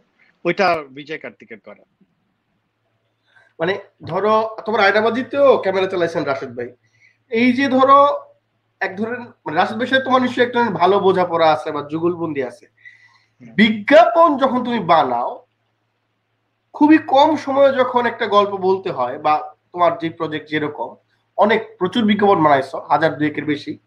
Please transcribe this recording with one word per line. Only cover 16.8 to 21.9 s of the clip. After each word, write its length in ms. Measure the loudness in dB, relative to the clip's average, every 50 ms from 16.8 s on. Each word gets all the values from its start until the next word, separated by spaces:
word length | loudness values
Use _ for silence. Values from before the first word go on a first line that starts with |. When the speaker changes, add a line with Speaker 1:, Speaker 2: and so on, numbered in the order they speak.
| 2 4 4 2
Speaker 2:
কম 400 | 2 0 2 2 4 4 2 0
সময়ে 360 | -4 -4 0 2 4 4 4
যখন 320 | 2 0 0 -2 -2 -2
একটা 220 | -2 -4 -4 -4 0
গল্প 220 | 2 2 0 0
বলতে 420 | -2 -2 -2 0 -2 -2 -2 -6
হয় 260 | -6 -4 -6 -6 -6 -4
বা 380 | -2 0 0 -2 -2 -8 -16 _ _ _ -4
তোমার 240 | 0 0 0 0 0
যে 80 | -4 -8
project 400 | -6 -6 -8 -8 -8 -10 -8 -6
যেরকম, 460 | -6 -4 -4 -6 -6 -8 -10 -12 -12 -16 _ _ _ _ _ _ _ 0
অনেক 400 | 2 2 2 0 -2 -6 -8 -6
প্রচুর 280 | -6 -4